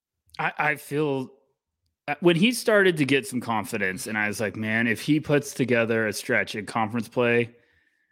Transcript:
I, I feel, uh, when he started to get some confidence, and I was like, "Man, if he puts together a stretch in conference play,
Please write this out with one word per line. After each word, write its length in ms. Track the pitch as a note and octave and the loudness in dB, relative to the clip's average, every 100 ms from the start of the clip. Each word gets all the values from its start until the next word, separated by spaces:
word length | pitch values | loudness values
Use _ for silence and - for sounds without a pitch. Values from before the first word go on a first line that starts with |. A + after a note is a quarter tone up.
| _ _ _ - | _ _ _ -8
I, 140 | D#3+ - | -6 -2
I 160 | D3+ C#3+ | -4 -4
feel, 540 | - D3 D3+ C3+ C3 _ _ _ _ _ _ _ - | -4 -2 -2 -2 -6 _ _ _ _ _ _ _ -10
uh, 60 | - | 0
when 160 | F3 E3+ | 2 4
he 140 | A3+ | 2
started 440 | A#3+ - G#3 F#3+ E3 | 2 2 4 4 4
to 80 | |
get 220 | C3 C3+ - | 2 2 0
some 140 | B2 | -6
confidence, 640 | A2+ A2 F#2+ A2 G2 F#2 A2 | -2 -2 -2 -2 -2 -2 -4
and 100 | A2 | -2
I 80 | G#2 | -2
was 140 | G2+ | -2
like, 160 | G#2 A2 | -4 -4
"Man, 300 | A2 A2 A#2 | -2 0 0
if 140 | G#2+ | -2
he 180 | - D3+ | 0 0
puts 320 | D3 D3 C#3+ | 2 0 0
together 520 | - A#2+ A#2 A2+ A2+ A2 | -2 0 2 2 0 0
a 40 | |
stretch 420 | G2+ - A2+ G2 | -2 0 0 0
in 120 | A2+ G2+ | -6 -6
conference 420 | A2+ A2 A#2+ G#2+ | -4 -2 -4 -4
play, 420 | - A#2+ A#2+ A#2 - _ _ _ _ _ | 0 2 2 0 -6 _ _ _ _ _